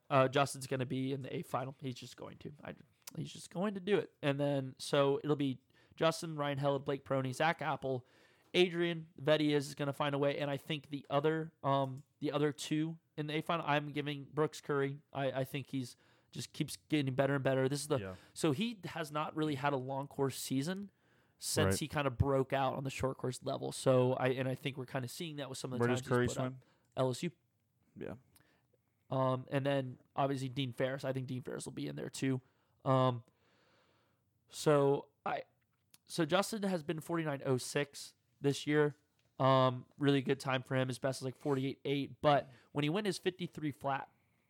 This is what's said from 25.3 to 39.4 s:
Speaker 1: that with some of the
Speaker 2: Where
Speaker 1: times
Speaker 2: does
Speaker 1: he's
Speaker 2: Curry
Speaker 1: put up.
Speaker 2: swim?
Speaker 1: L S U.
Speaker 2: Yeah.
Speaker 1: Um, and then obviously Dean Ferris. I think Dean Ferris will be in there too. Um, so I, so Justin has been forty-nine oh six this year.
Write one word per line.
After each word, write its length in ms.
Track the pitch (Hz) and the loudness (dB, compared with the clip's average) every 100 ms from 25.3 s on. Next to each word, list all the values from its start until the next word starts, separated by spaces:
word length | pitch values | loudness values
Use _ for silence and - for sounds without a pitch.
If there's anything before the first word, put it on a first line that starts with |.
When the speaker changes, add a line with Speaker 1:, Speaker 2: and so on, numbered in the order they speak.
| 147 | -8
Speaker 1:
that 120 | 131 | -10
with 100 | 131 | -8
some 140 | 131 | -6
of 60 | 123 | 0
the 20 | |
Speaker 2:
Where 80 | 120 | 2
Speaker 1:
times 120 | 123 | 2
Speaker 2:
does 60 | - | 4
Speaker 1:
he's 100 | 123 | 4
Speaker 2:
Curry 100 | 123 | 4
Speaker 1:
put 80 | 131 | 2
up. 60 | |
Speaker 2:
swim? 140 | 127 131 _ _ _ 131 | -4 -4 _ _ _ 0
Speaker 1:
L 140 | 131 | 0
S 120 | 120 | 0
U. 80 | 170 - _ _ _ _ _ - | -4 -6 _ _ _ _ _ -12
Speaker 2:
Yeah. 140 | - 117 _ _ _ _ _ _ _ _ - | -10 -12 _ _ _ _ _ _ _ _ -6
Speaker 1:
Um, 360 | 135 131 127 - | 0 0 0 -2
and 140 | 139 139 | 0 2
then 300 | 139 127 127 _ | 0 -2 -8 _
obviously 340 | - 139 135 135 | -2 0 0 -4
Dean 240 | 127 131 | -4 -4
Ferris. 320 | 120 131 135 | 0 -2 -2
I 80 | 135 | -4
think 140 | 135 127 | -4 -4
Dean 160 | 127 | -6
Ferris 220 | - - | -6 -8
will 80 | - | -8
be 140 | 135 143 | -8 -8
in 100 | 143 | -8
there 120 | 127 | -8
too. 300 | - 135 131 - _ _ _ | -2 0 0 -4 _ _ _
Um, 380 | 143 131 131 120 - _ _ _ _ _ _ _ _ _ _ _ _ | 2 4 4 0 -8 _ _ _ _ _ _ _ _ _ _ _ _
so 560 | - 160 143 139 143 - _ - | -2 4 6 6 2 -4 _ -6
I, 160 | - - _ _ _ _ _ - | -6 -8 _ _ _ _ _ -8
so 180 | - | -2
Justin 380 | 156 180 196 220 | 2 2 0 -2
has 200 | 196 180 | -2 -2
been 180 | 147 156 | -4 -6
forty-nine 420 | - 170 156 139 | -4 -2 -2 -2
oh 140 | 139 127 | 0 0
six 560 | - 143 143 - - _ _ - | 0 -2 -2 -6 -16 _ _ -2
this 260 | 139 135 147 | 0 0 2
year. 280 | 151 147 - _ _ _ - | 4 4 0 _ _ _ 0